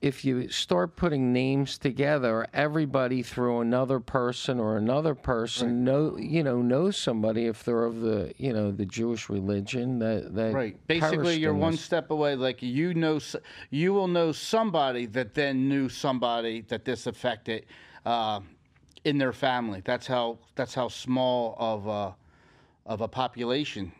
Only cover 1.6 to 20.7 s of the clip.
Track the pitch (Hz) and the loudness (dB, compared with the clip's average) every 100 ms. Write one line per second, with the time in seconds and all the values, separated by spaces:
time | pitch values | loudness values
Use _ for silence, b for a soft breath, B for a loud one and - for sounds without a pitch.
1.6 | 139 - 143 120 139 151 127 110 113 - | 0 -2 -2 0 2 2 2 0 -2 0
2.6 | 147 151 147 135 127 127 117 - 123 120 | 0 2 0 2 2 0 -2 0 0 2
3.6 | 117 123 131 131 120 135 123 123 - 127 | 2 2 2 0 0 0 0 -2 -2 0
4.6 | 110 107 107 135 160 143 - 120 117 - | 0 2 2 2 0 -2 0 0 0 -2
5.6 | 120 120 123 139 156 - - 160 147 123 | 0 2 2 2 2 -2 -2 0 2 2
6.6 | 120 127 185 202 - 113 110 110 117 107 | 2 2 2 0 -2 0 2 2 0 -2
7.6 | - 117 117 113 113 110 85 - 135 110 | -2 0 0 0 0 0 -2 -4 -2 0
8.6 | 104 101 98 - 117 113 - 107 95 101 | 0 0 -4 -2 -2 -2 -4 -4 0 -2
9.6 | 101 127 123 127 110 110 - 95 113 135 | -2 -4 -2 0 0 -2 -4 -2 -2 0
10.6 | 113 95 - 160 156 160 160 165 156 151 | -2 -6 -2 2 2 2 2 2 2 2
11.6 | 160 160 - 170 165 156 147 139 127 127 | 2 0 0 -2 0 0 2 2 0 -2
12.6 | 123 127 170 165 160 156 - - - B | -2 0 0 2 2 0 -2 -10 -12 B
13.6 | B 139 175 202 190 175 165 147 - 226 | B 0 2 4 2 2 2 0 0 2
14.6 | 220 165 135 123 120 113 117 - 143 135 | 2 2 2 0 -2 -2 -2 0 0 2
15.6 | 131 139 131 - 147 127 120 117 113 113 | 2 2 0 -2 -2 0 0 0 -2 -4
16.6 | 107 113 - 120 - 110 123 113 - 110 | -6 -6 -4 -4 -4 -2 -2 -2 -4 -8
17.6 | - B B B - 117 110 104 95 - | -8 B B B -2 0 0 -4 -8 -20
18.6 | _ _ _ - 160 143 131 120 135 127 | _ _ _ -8 -2 0 0 0 0 0
19.6 | 117 98 92 123 - 127 117 117 _ - | -2 -6 -2 -4 0 0 0 -4 _ -6
20.6 | 123 | -4